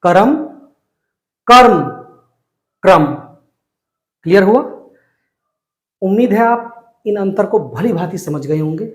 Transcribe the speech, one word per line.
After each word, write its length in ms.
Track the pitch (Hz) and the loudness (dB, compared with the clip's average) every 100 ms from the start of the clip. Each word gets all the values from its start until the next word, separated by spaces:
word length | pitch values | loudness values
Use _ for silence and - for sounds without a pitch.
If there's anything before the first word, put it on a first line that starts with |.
करम, 420 | 180 175 220 302 - - - _ _ _ _ _ _ _ - | 2 2 2 0 -6 -16 -20 _ _ _ _ _ _ _ 4
कर्म, 360 | 240 247 190 131 - - _ _ _ _ _ _ _ | 6 6 2 -4 -12 -20 _ _ _ _ _ _ _
क्रम। 220 | 185 180 147 - - - _ _ _ _ _ _ _ _ | 2 2 2 -4 -14 -20 _ _ _ _ _ _ _ _
क्लियर 200 | - 190 | 0 2
हुआ? 180 | 196 233 302 - - _ _ _ _ _ _ _ _ _ _ _ | 4 2 0 -12 -20 _ _ _ _ _ _ _ _ _ _ _
उम्मीद 320 | 190 202 240 | -2 0 2
है 140 | 202 233 | 2 2
आप 560 | 233 233 - _ _ - | 0 -4 -18 _ _ -8
इन 100 | 208 | -4
अंतर 300 | 196 196 202 | -4 -2 -2
को 120 | 214 | -2
भली 340 | 143 120 202 | -4 -6 -4
भांति 260 | 180 170 175 | -4 -6 -8
समझ 280 | - 151 139 | -8 -8 -6
गए 120 | 156 | -4
होंगे। 260 | 156 160 226 | -4 -6 -10